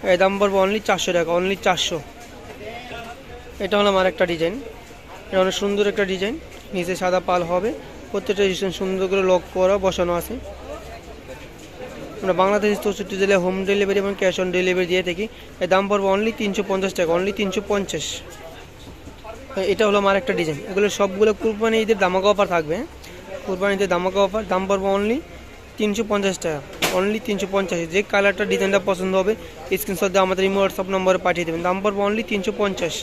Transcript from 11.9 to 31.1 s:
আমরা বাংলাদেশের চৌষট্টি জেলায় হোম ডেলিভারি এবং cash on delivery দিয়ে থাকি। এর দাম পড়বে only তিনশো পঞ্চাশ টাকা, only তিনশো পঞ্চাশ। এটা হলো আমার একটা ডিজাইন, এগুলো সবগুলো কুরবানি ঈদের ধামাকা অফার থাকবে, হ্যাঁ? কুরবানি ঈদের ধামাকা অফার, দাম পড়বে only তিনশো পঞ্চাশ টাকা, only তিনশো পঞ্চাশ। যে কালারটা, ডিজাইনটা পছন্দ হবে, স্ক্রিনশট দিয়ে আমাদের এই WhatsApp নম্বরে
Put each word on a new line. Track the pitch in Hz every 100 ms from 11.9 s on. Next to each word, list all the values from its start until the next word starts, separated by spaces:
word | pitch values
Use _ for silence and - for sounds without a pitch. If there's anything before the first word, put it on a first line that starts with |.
| - - -
আমরা | 190
বাংলাদেশের | 175 190 208 208 202
চৌষট্টি | 208 196 185 190
জেলায় | 196 196
হোম | 180 190
ডেলিভারি | 190 202 196 196
এবং | 196 196
cash | 190 175
on | 185 180
delivery | 180 180 180
দিয়ে | 180
থাকি। | 180 170 214 - - -
এর | 180
দাম | 185 196
পড়বে | 202 196
only | 196 220 220
তিনশো | 208 190 196
পঞ্চাশ | 190 190 185
টাকা, | 165 170
only | 190 202
তিনশো | 202 190 202
পঞ্চাশ। | 202 196 160 - - - - - - - - - - - - 214 226 - 262 190
এটা | 190 214
হলো | 202
আমার | 196 196
একটা | 180
ডিজাইন, | 180 160 143 -
এগুলো | 190 208 -
সবগুলো | 202 190 214 202
কুরবানি | 226 208 226 220
ঈদের | 220 214
ধামাকা | 185 185 196
অফার | 196 190
থাকবে, | 170 156
হ্যাঁ? | 175 311 - - - - - -
কুরবানি | 180 202
ঈদের | 196 196
ধামাকা | 175 180 190
অফার, | 196 214 202
দাম | 185 190
পড়বে | 196 196 196
only | 208 262 - - - - - -
তিনশো | 208 208 214
পঞ্চাশ | 208 196 185
টাকা, | 208 151 139 - - 185
only | 196 214 220
তিনশো | 202 196
পঞ্চাশ। | 196 190 175 165
যে | 180 208
কালারটা, | 202 202 196
ডিজাইনটা | 202 190 190 196
পছন্দ | 196 185 190 190
হবে, | 180 175 - - - 185
স্ক্রিনশট | - 185 202
দিয়ে | 185 185
আমাদের | 190
এই | 190 196
WhatsApp | 190 185 190
নম্বরে | 190 185